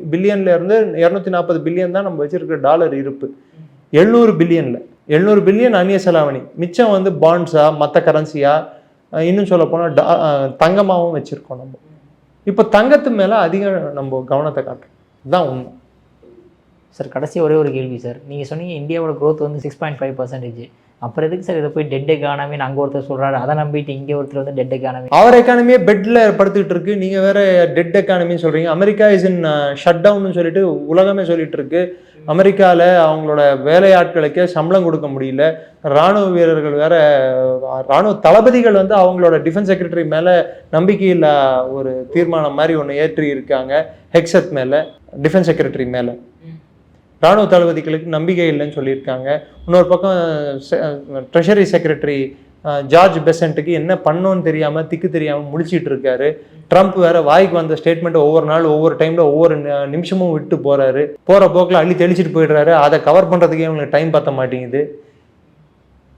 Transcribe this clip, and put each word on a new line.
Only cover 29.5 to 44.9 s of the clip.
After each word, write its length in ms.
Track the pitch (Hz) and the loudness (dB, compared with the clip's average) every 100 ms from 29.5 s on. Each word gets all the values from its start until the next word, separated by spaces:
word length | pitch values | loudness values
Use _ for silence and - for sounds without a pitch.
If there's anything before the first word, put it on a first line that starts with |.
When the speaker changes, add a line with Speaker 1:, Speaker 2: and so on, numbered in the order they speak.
| 147 143 139 175 | -2 -2 -2 0
Speaker 1:
shutdown-னு 460 | 165 196 202 190 | 2 2 2 -2
சொல்லிட்டு 560 | 175 165 175 185 147 147 | -2 -2 0 0 -2 -2
உலகமே 380 | 170 196 196 170 | 2 2 0 -2
சொல்லிட்டு 320 | 170 160 147 | -2 -4 -8
இருக்கு. 420 | 135 165 180 - _ - - | -4 -4 -4 -8 _ -16 -4
அமெரிக்கால 680 | 165 190 196 185 175 175 180 | 2 2 4 4 6 4 4
அவங்களோட 640 | 160 156 156 151 143 135 | 2 0 -2 2 2 2
வேலையாட்களுக்கே 800 | 135 170 190 185 170 170 151 180 | 2 4 6 6 4 0 -2 0
சம்பளம் 400 | 180 165 160 190 | -2 -2 0 2
கொடுக்க 240 | 170 151 147 | 0 -2 -6
முடியல, 480 | 135 135 135 156 160 - _ | -8 -6 0 0 -2 -14 _
ராணுவ 440 | 156 143 175 208 196 | 0 2 4 2 0
வீரர்கள் 460 | 175 165 156 151 | 2 2 2 -2
வேற, 260 | 143 156 170 147 143 131 131 127 127 131 131 135 | -2 2 4 4 4 2 0 -2 -2 -6 -8 0
ராணுவ 260 | 143 208 | 2 2
தளபதிகள் 600 | 208 160 202 233 247 233 | 2 4 6 6 4 4
வந்து 220 | 196 190 208 | 2 2 4
அவங்களோட 460 | 185 180 175 160 | 4 4 2 2
டிஃபென்ஸ் 300 | 143 175 196 | 0 -2 -2
செக்ரட்டரி 360 | 180 175 170 160 | -2 -2 -4 -2
மேல 520 | 156 175 175 - - - | 0 2 2 0 -8 -4
நம்பிக்கை 360 | 156 185 202 190 | 0 0 2 2
இல்ல 600 | 175 151 147 135 127 131 | 2 2 4 2 0 -2
ஒரு 400 | 135 131 127 127 | -6 -6 -8 -6
தீர்மானம் 420 | 170 170 165 147 | -4 -2 -2 -2
மாதிரி 260 | 139 160 160 | -2 -2 -2
ஒண்ணு 120 | 143 | -4
ஏற்றி 360 | 139 156 156 151 | -2 -4 -2 -4
இருக்காங்க, 680 | 135 123 135 131 147 156 - _ | -4 -4 -4 -2 -4 -4 -12 _
ஹெக்ஸத் 380 | 170 165 185 - | -2 2 0 0
மேல, 360 | 147 127 147 156 | -6 -2 -2 -4